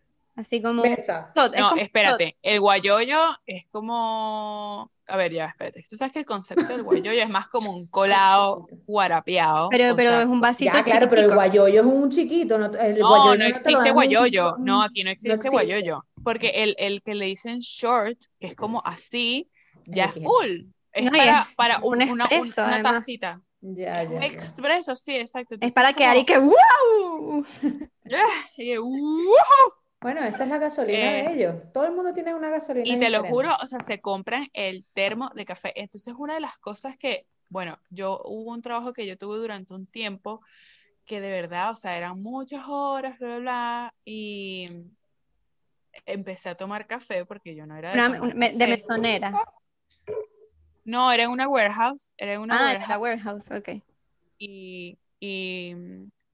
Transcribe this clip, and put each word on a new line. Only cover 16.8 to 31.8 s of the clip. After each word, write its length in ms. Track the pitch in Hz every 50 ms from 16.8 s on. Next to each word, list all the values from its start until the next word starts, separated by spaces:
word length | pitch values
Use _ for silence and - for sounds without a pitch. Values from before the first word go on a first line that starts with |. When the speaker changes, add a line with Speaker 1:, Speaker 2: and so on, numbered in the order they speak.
| 196 196 202 196 -
Speaker 3:
que 120 | 220 208
le 100 | 208 196
dicen 340 | 190 190 - - 233 233 247
short, 580 | 240 - - - 247 254 254 240 208 214 240 - - - _ _
que 80 | -
es 80 | 175 -
como 260 | - 220 214 226 - -
así, 640 | - 175 165 - - - 240 240 233 247 277 339 - _ _ _ _ _ _ _ -
ya 160 | 170 185 185
es 100 | 190 -
Speaker 2:
Entiendo. 40 | -
Speaker 3:
full. 460 | 160 - 480 494 359 226 180 170 - - _ _ _ _ -
Es 180 | 202 247 247
Speaker 1:
No, 60 | 285
y 100 | 311 285
Speaker 3:
para, 0 |
Speaker 1:
es 200 | 302 294 294 - - -
Speaker 3:
para 240 | - 240 233 226 -
un, 20 | -
Speaker 1:
un 180 | 247 247 240 254
Speaker 3:
una, 240 | 262 240 233 240 247
un, 220 | 294 349 247 240 220
Speaker 1:
expreso, 80 | 240
Speaker 3:
una 200 | 214 214 240 226
Speaker 1:
además. 0 |
Speaker 3:
tacita. 600 | 214 254 233 233 220 - 240 220 - 180 170 185 _ _ _ _
Speaker 2:
Ya, 420 | - 190 190 180 185 180 175 175 170
Speaker 3:
Es 60 | 160
un 120 | 160 -
Speaker 2:
ya, 60 | -
ya. 280 | 302 - - - - -
Speaker 3:
expreso, 400 | - 254 285 320 359 339 302 254
sí, 200 | - - 302 277
exacto. 400 | 254 233 233 - 254 247 - 233 208
Speaker 1:
Es 120 | 226 247
Speaker 3:
Entonces 20 | 240
Speaker 1:
para 200 | 254 254 269 277
Speaker 3:
es 0 |
Speaker 1:
quedar 240 | 277 277 247 240
y 80 | 254 262
Speaker 3:
como 0 |
Speaker 1:
que, 120 | - 349
¡wow! 1080 | 269 269 285 392 659 784 - 494 523 539 466 440 427 381 359 330 311 302 302 294 294 285 - - -
Speaker 3:
<laughs> 300 | - 294 - - 302 - _ _ _
Ya, 180 | 208 240 339 415 440 - - - - _
y 80 | - 233
que, 120 | 240 240 220
¡wow! 960 | 233 247 262 277 294 302 311 320 349 370 440 605 - - 554 554 539 508 - _ _ _ _ _
Speaker 2:
Bueno, 200 | - 240 277 320 277
esa 200 | 220 208 - 269
es 60 | 254
la 80 | 294
gasolina 540 | 302 302 294 294 302 247 214 202 220 214 208 208
de 80 | 202
Speaker 3:
Eh, 120 | 269 320 349
Speaker 2:
ellos. 220 | 277 196 175 165 165 - - -
Todo 120 | 247